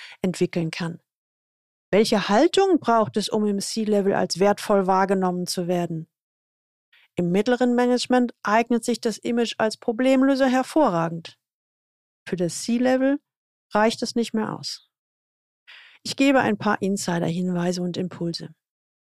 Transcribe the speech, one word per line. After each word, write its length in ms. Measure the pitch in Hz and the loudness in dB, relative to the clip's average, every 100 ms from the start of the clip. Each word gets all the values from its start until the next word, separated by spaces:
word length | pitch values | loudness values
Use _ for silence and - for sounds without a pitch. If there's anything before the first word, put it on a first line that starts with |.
| - - | -20 -6
entwickeln 500 | 185 - 175 175 160 | -4 -2 -2 -2 -6
kann. 280 | - 170 170 _ _ _ _ _ _ _ _ - | -6 -8 -10 _ _ _ _ _ _ _ _ 0
Welche 360 | 196 220 208 175 | 2 4 2 2
Haltung 520 | 208 339 381 392 339 | 4 4 4 2 2
braucht 380 | - 226 208 220 | 2 2 2 -2
es, 120 | 190 | -2
um 160 | 214 208 | -2 0
im 140 | 196 | -2
C-Level 520 | - 226 214 202 196 | -4 -4 0 2 2
als 260 | - 180 170 | 0 -2 2
wertvoll 480 | 202 208 - 202 185 | 2 2 2 2 4
wahrgenommen 600 | 190 196 196 185 180 180 | 2 2 0 0 -2 -6
zu 200 | - 175 | -6 -2
werden? 400 | 180 175 160 165 _ _ _ _ _ _ _ _ _ _ - | -2 -2 -6 -10 _ _ _ _ _ _ _ _ _ _ -4
Im 160 | 175 | 0
mittleren 420 | 185 226 247 247 | 0 2 2 2
Management 600 | 240 247 247 - 247 240 - | 2 2 0 2 2 2 -4
eignet 400 | - 220 214 233 | 0 0 2 0
sich 160 | 247 220 | 0 -2
das 180 | 226 202 | -4 -4
Image 380 | 240 240 226 - | -4 -2 -2 -2
als 200 | 220 - | -4 -2
Problemlöser 680 | - 226 262 269 269 262 269 | -6 0 2 4 4 4 2
hervorragend. 920 | 254 254 320 262 170 165 165 - _ _ _ _ _ _ _ _ _ - | 2 0 2 2 2 -2 -6 -14 _ _ _ _ _ _ _ _ _ -8
Für 80 | 175 | -2
das 260 | 170 - | -2 -4
C-Level 560 | - 240 254 262 269 285 _ _ _ _ _ | -4 0 2 2 2 0 _ _ _ _ _
reicht 300 | 208 220 - | 2 2 0
es 120 | 233 240 | -6 -4
nicht 180 | 220 | -4
mehr 240 | 220 214 - | -4 -6 -8
aus. 300 | - - _ _ _ _ _ _ _ _ _ - - _ | -10 -14 _ _ _ _ _ _ _ _ _ -20 -20 _
Ich 120 | - - | -12 0
gebe 240 | 277 262 | 4 4
ein 160 | 214 208 | 2 -2
paar 200 | 214 - | -2 -2
Insider-Hinweise 960 | 190 202 - 170 170 170 180 175 175 180 | -2 -4 -2 -2 -2 -2 -4 -2 -2 -4
und 160 | 180 175 | -6 -6
Impulse. 560 | 180 - 170 170 - - _ _ _ _ | -8 -6 -8 -8 -14 -20 _ _ _ _